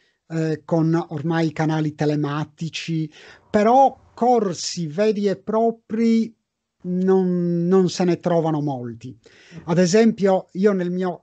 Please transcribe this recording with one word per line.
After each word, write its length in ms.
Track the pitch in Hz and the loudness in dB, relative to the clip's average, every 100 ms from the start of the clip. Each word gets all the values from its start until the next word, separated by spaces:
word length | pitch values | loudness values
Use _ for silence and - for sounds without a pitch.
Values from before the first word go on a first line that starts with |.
| _ _ - | _ _ -10
eh, 360 | 160 160 156 | -6 -4 -4
con 280 | - 165 160 165 165 | -2 0 2 0 -2
ormai 420 | 156 165 165 160 | -6 -4 -2 -2
canali 420 | 156 156 156 156 | -2 -2 -2 -2
telematici, 1120 | 147 151 151 143 147 156 - 165 - - 160 156 - - - _ | -2 -2 -2 -2 -4 -8 -10 -10 -10 -6 -6 -6 -10 -20 -20 _
però 520 | 208 208 254 269 269 _ | 0 4 4 4 0 _
corsi 760 | - 233 240 202 165 - 175 160 | -4 2 2 0 -4 -8 -8 -6
veri 400 | 156 214 214 202 | -2 -2 0 -2
e 80 | 185 | -4
propri 1000 | - 220 233 226 - 220 226 226 226 - _ _ _ _ | -4 0 0 -2 -6 -2 2 2 0 -8 _ _ _ _
non, 840 | 180 180 185 190 185 180 175 170 170 | -6 -2 2 2 2 0 0 0 2
non 200 | 190 180 | 2 2
se 140 | - | 0
ne 140 | 180 170 | 0 0
trovano 420 | 180 170 160 151 | 0 0 0 -2
molti. 560 | 147 127 123 117 131 113 _ _ - 165 - | -2 -4 -8 -12 -16 -18 _ _ -20 -12 -2
Ad 120 | 170 | 2
esempio, 720 | 180 208 226 - 196 185 - | 4 4 4 4 2 2 -2
io 200 | 180 208 | 0 2
nel 180 | 190 175 | 2 -2
mio 320 | 180 185 165 | -4 -4 -6